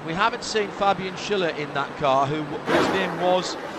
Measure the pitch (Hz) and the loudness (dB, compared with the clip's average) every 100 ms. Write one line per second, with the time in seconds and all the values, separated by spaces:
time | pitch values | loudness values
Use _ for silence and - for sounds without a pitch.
0 | 156 165 226 240 - 214 202 - 196 185 | -4 0 0 0 -2 -2 -2 0 2 2
1 | 185 180 - 208 165 151 147 143 135 - | -2 -6 -2 0 0 -2 -4 -2 -4 0
2 | 147 135 139 156 147 151 - 175 - 190 | 4 4 4 0 -4 -6 0 2 2 0
3 | 185 170 180 180 175 - - | 0 0 2 2 2 -6 -10